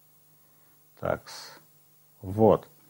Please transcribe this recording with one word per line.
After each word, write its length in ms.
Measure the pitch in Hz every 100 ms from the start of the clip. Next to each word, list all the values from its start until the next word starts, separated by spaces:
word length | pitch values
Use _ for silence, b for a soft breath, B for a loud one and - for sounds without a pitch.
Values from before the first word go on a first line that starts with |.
| _ _ _ _ _ _ _ _ _ -
Такс. 600 | - - - - - - - _ _ _ _ _
Вот. 460 | 95 98 110 76 - -